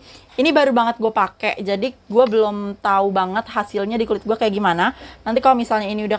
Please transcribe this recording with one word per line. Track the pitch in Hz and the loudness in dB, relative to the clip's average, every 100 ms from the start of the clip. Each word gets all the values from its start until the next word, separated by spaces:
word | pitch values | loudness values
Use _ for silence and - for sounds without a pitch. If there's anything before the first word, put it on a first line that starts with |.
| - - - - | -8 -20 -10 -2
Ini | 294 294 | 2 4
baru | 277 | 4
banget | 247 233 233 | 2 0 0
gue | 220 | -2
pakai, | 220 190 - 214 - | 0 -2 -2 -6 -4
jadi | 196 202 247 | -4 -4 -4
gue | - - 208 254 | -8 -2 2 4
belum | 220 214 208 202 202 | 4 0 -2 -8 -6
tahu | 214 196 196 | 0 2 2
banget | 190 185 196 226 | 0 -2 -2 -4
hasilnya | 233 202 202 196 226 | -4 -4 -4 -4 -2
di | 220 | -2
kulit | 208 | -2
gue | - 220 | -2 -2
kayak | 226 196 | 0 0
gimana. | 202 170 202 - - - - | 0 2 0 -2 -14 -14 -4
Nanti | 233 | 2
kalau | 262 254 | 4 2
misalnya | 240 220 202 | 2 -2 -2
ini | 214 | -4
udah | 214 | -2